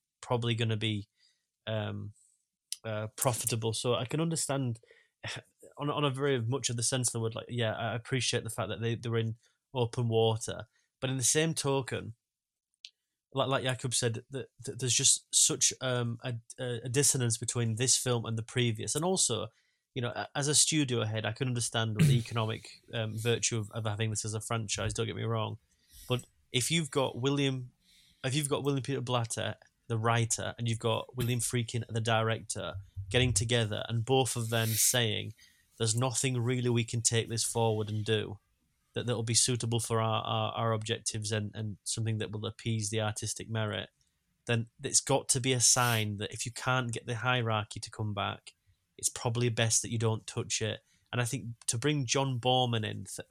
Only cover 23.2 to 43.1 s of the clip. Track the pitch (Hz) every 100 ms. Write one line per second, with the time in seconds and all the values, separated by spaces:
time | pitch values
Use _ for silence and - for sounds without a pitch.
23.2 | 117 113 - 117 101 117 110 101 110 107
24.2 | 110 107 - 113 104 - 104 107 110 107
25.2 | 113 113 107 107 _ _ _ - - 127
26.2 | - _ _ 127 120 165 156 143 131 -
27.2 | 135 143 139 131 123 - _ _ _ _
28.2 | 131 135 143 147 143 139 120 131 123 123
29.2 | 117 - 101 - _ _ - 113 113 117
30.2 | 113 - 95 - 117 113 117 110 - 123
31.2 | 120 123 - 127 117 120 - 113 110 110
32.2 | 110 110 - - 87 87 - - - 127
33.2 | 127 113 117 120 107 107 - 113 113 135
34.2 | 123 123 113 113 113 107 - 123 113 98
35.2 | 104 - - _ _ - 113 113 131 117
36.2 | 135 123 117 127 123 117 117 117 110 113
37.2 | - 110 - 117 113 107 104 107 104 107
38.2 | 92 101 _ _ _ _ _ 117 117 113
39.2 | 117 113 - 123 120 117 - 113 113 110
40.2 | - 113 107 - 113 110 110 110 - 113
41.2 | 104 110 104 110 110 98 - - 113 107
42.2 | 107 107 110 - 120 110 104 110 107